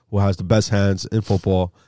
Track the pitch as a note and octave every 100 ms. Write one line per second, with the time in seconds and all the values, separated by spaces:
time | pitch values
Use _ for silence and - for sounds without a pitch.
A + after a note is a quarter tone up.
0 | _ G2+ G2 F2+ F2+ A2 - G2+ G2 F#2
1 | - A2 - G2 G2 F#2 F2+ -